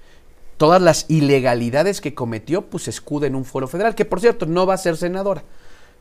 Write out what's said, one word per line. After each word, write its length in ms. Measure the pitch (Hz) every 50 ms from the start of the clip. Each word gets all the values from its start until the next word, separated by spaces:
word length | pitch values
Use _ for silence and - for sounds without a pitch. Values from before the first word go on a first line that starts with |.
| - - - - - - - - - - - -
todas 240 | 156 156 175 185
las 240 | 185 165 151 - - -
ilegalidades 920 | 160 156 147 139 143 135 123 127 123 120 120 120 117 143 165 202 196 -
que 100 | - 151 120
cometió, 520 | - 127 117 113 107 - - 156 196 202
pues, 160 | - - 170 -
se 60 | 123
escude 360 | 110 - - - 147 147 147 139
en 60 | 131
un 120 | 131 131
foro 200 | - - 135 131
federal, 280 | 127 - 175 208 226 -
que, 100 | - 190
por 160 | - 190 180
cierto, 240 | 196 240 226 - 175
no 220 | 156 165 180 190
va 80 | 185 190
a 20 |
ser 220 | 185 - 175 165 160
senadora. 440 | 180 175 180 190 196 202 190 147 - - - - - - - - - - _ _